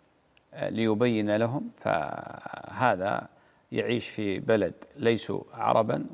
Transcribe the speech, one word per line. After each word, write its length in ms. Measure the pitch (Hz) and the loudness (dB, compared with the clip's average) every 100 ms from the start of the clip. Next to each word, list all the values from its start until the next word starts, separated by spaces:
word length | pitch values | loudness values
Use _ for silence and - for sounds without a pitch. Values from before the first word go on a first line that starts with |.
| _ _ _ _ _ - | _ _ _ _ _ -8
آه، 140 | - | -6
ليبين 680 | 104 113 107 123 110 104 104 | 0 2 4 4 2 2 2
لهم". 340 | 117 123 233 - | 2 0 -6 -6
فهذا 1500 | - - 73 - - - - - - 98 123 95 95 117 - - _ _ _ | 0 0 0 -6 -10 -14 -12 -14 -12 0 2 2 0 -2 -6 -18 _ _ _
يعيش 360 | 120 107 120 - | -4 0 -2 -4
في 300 | - 104 95 | -4 -2 -2
بلد 360 | - 110 90 - - - | 2 2 2 -4 -18 -2
ليسوا 460 | 113 113 - - - | 2 2 0 -6 -6
عربا 540 | 113 113 120 113 147 156 | -4 2 4 4 0 -4